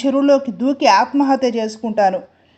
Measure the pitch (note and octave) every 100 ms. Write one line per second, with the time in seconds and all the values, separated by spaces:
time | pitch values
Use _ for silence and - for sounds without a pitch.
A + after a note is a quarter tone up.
0 | C4+ C4+ C#4 C#4 C4+ F3+ C4 C#4+ C#4 G3
1 | B3+ C#4+ C4+ C4+ B3+ A3+ A3 A3 A3+ G#3+
2 | F#3+ F#3 - _ _